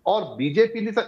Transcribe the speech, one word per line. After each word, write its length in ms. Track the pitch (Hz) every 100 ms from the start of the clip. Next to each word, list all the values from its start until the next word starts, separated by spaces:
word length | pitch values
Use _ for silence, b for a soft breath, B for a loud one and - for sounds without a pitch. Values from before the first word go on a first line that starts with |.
| -
ਔਰ 300 | 214 180 110
ਬੀਜੇਪੀ 440 | 143 156 226 226
ਲਈ 120 | 214
ਤਾਂ 100 | 220